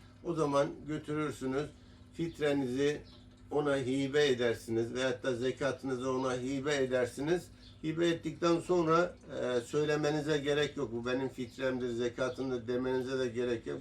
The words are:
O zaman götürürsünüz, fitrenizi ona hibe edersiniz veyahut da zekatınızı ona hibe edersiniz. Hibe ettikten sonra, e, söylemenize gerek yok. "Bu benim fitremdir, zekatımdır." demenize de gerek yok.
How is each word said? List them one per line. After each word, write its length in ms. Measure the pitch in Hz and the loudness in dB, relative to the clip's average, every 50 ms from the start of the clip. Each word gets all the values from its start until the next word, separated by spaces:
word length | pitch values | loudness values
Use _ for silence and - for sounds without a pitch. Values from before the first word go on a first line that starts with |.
| - - - - - | -20 -20 -18 -10 -6
O 100 | 180 165 | -4 0
zaman 340 | 156 151 143 139 139 147 - - - - | 0 2 2 4 2 2 2 -2 -8 -8
götürürsünüz, 760 | 143 151 147 - 147 151 151 151 143 117 - 131 131 131 139 151 - - - - - - - - - - | -6 -6 -6 -4 -4 -4 -2 -2 -4 -4 -4 -4 -2 -2 -2 -2 -4 -8 -16 -20 -20 -20 -20 -20 -12 -6
fitrenizi 880 | - 165 160 - - 151 143 143 143 135 123 123 131 143 147 147 151 - - - - - - - - - - | -6 -6 -4 -2 0 0 2 2 2 0 0 0 2 2 2 0 -2 -6 -14 -20 -20 -20 -20 -20 -20 -8 -4
ona 240 | 143 147 147 143 139 | 0 0 2 2 2
hibe 520 | 139 127 123 131 139 139 131 139 147 147 | 0 0 0 0 0 0 2 4 4 4
edersiniz 640 | 143 127 117 123 117 113 - - 117 110 113 117 120 120 | 4 4 4 2 2 0 0 -2 -2 0 0 0 0 0
veyahut 300 | 127 131 131 120 - - | 0 0 0 0 -2 -2
da 120 | 131 123 | -2 -2
zekatınızı 760 | 113 127 127 123 - 147 131 127 - 127 135 131 120 131 131 | 0 0 -2 -2 0 -2 -2 -2 -2 -4 -4 -4 -2 0 0
ona 220 | 131 131 131 131 123 | 0 0 0 0 0
hibe 420 | 127 123 131 139 135 131 151 147 | -2 -2 -2 -2 -2 0 0 2
edersiniz. 680 | 139 135 127 127 127 123 120 - 135 139 156 180 175 175 - - - - - - - - | 2 2 2 2 2 2 0 -2 -2 0 0 0 0 -2 -6 -16 -20 -20 -20 -14 -8 -6
Hibe 240 | 156 156 160 170 | -4 0 2 2
ettikten 520 | 170 165 - - 160 143 - 170 170 170 165 | 2 2 0 -2 -6 -4 0 2 2 2 2
sonra, 560 | - - 180 175 165 160 160 170 180 175 - - - 147 139 131 | 2 2 2 4 4 4 4 4 4 2 -2 -8 -14 -10 -6 -4
e, 200 | 123 123 123 120 | -2 0 0 0
söylemenize 760 | 117 - 147 147 151 147 151 151 151 147 151 151 139 151 156 | 0 0 0 0 2 2 2 2 2 2 2 0 0 0 0
gerek 400 | 143 135 147 143 147 147 139 - | 0 2 2 2 2 0 0 -2
yok. 140 | 135 123 110 117 | -4 -6 -4 -4
"Bu 120 | 120 120 | -4 -2
benim 240 | 127 135 135 135 131 | -2 0 0 -2 -2
fitremdir, 600 | - 127 123 113 - 131 131 131 127 123 127 123 | -4 -6 -8 -8 -6 -2 -2 0 0 0 -2 -2
zekatımdır." 800 | 117 117 123 120 117 - 131 127 - - 131 135 123 120 110 | -2 0 -2 -2 0 0 -2 -2 -2 -4 -4 -2 -4 -4 -2
demenize 520 | 117 123 123 127 127 131 127 123 131 135 131 | -2 -2 0 0 0 0 0 0 -2 -2 -2
de 80 | 131 | -2
gerek 400 | 120 110 123 123 123 120 113 - | -2 0 0 0 0 0 -2 -4
yok. 120 | 143 147 135 | -6 -6 -6